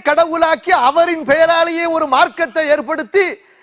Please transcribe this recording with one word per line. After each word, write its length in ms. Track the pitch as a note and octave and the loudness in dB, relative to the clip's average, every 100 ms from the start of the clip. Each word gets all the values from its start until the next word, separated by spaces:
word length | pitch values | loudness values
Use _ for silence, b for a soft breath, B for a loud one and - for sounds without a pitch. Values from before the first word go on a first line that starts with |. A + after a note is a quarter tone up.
கடவுளாக்கி, 680 | C#4+ D4+ E4+ E4 D#4+ D#4+ F4+ | 0 0 0 0 0 0 0
அவரின் 520 | F4 B3+ D#4 F4 E4 C4 | 0 2 2 0 -2 -2
பெயராலேயே 600 | D#4 E4 E4 E4+ E4 E4+ | 2 2 2 0 -2 -2
ஒரு 220 | D#4+ D4+ | -2 0
மார்க்கத்தை 600 | C4 F4 - E4 D#4+ D4+ | 0 0 -2 -6 -4 0
ஏற்படுத்தி, 580 | D4+ B3 D#4 A3+ G4 F4+ A#3 b b | -2 -2 -8 -2 0 0 -4 b b